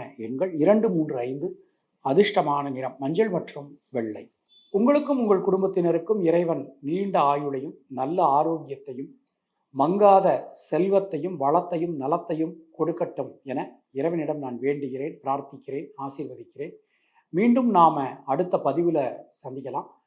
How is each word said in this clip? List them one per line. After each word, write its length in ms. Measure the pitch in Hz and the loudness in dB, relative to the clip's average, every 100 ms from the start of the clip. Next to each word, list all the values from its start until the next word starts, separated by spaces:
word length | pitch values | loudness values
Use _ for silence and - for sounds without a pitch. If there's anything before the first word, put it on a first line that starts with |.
| 120 - 110 | -10 -12 -8
எண்கள் 260 | 131 185 160 | -4 -4 2
இரண்டு, 260 | 165 214 220 170 | 4 4 4 0
மூன்று, 200 | 151 131 123 | 0 -2 -4
ஐந்து. 200 | 143 185 185 _ _ _ _ 135 | -6 -8 -10 _ _ _ _ 0
அதிர்ஷ்டமான 540 | 151 202 185 151 143 143 131 | 4 4 4 2 0 -2 -6
நிறம் 220 | 127 - | -8 -4
மஞ்சள் 280 | 139 165 220 170 | -2 0 0 0
மற்றும் 320 | - 147 143 - _ 127 | -6 -14 -16 -20 _ -6
வெள்ளை. 280 | 110 104 - _ _ _ _ | -6 -8 -14 _ _ _ _
உங்களுக்கும் 460 | 202 247 294 294 269 | 2 4 4 2 0
உங்கள் 220 | 214 185 - | 2 2 2
குடும்பத்தினருக்கும் 760 | 190 190 190 170 165 165 214 165 | 0 0 0 0 0 0 0 2
இறைவன் 340 | 170 165 151 - - 143 | 2 2 -4 -6 -10 -6
நீண்ட 280 | 180 202 180 143 | -4 0 2 2
ஆயுளையும் 420 | 143 147 135 151 - - 131 | 0 -2 -6 -8 -14 -14 -6
நல்ல 200 | 135 185 160 139 | -4 2 4 4
ஆரோக்கியத்தையும் 720 | 160 160 139 135 - 123 151 - _ _ _ _ _ | 2 -2 -8 -14 -12 -12 -12 -16 _ _ _ _ _
மங்காத 540 | 135 147 202 202 190 175 127 - - - | -2 0 6 8 8 6 2 -2 -14 -4
செல்வத்தையும் 680 | 156 190 196 196 151 175 170 | 0 2 2 0 -6 -6 -2
வளத்தையும் 520 | 139 170 180 170 175 151 | 2 2 0 -4 -4 -4
நலத்தையும் 520 | 131 170 - 156 156 143 - - | -2 -2 -2 -4 -4 -6 -14 -4
கொடுக்கட்டும் 520 | 160 165 165 - 123 - 139 | -4 -2 -6 -6 -10 -12 -8
என 100 | 135 185 - _ 131 | -8 -8 -14 _ -4
இறைவனிடம் 440 | 160 175 151 151 | -2 -2 -4 -6
நான் 140 | 131 117 135 | -6 -4 -4
வேண்டுகிறேன், 480 | 143 135 131 151 - | -2 -6 -8 -10 -8
பிரார்த்திக்கிறேன், 680 | 135 139 139 131 - 139 151 - 139 | -4 -4 -6 -16 -10 -10 -10 -12 -12
ஆசீர்வதிக்கிறேன். 680 | - 131 120 120 135 160 - _ _ _ _ - 160 | -10 -12 -12 -18 -12 -12 -14 _ _ _ _ -6 2
மீண்டும் 320 | 240 240 240 185 | 4 4 4 6
நாம 280 | 165 147 131 - - | 6 4 -6 -8 -4
அடுத்த 280 | 147 180 190 143 | -2 0 0 0
பதிவுல 340 | 147 170 156 127 - - - | 0 0 0 -2 -6 -18 -18
சந்திக்கலாம். 460 | 127 135 127 139 196 _ | -14 -12 -8 -8 -10 _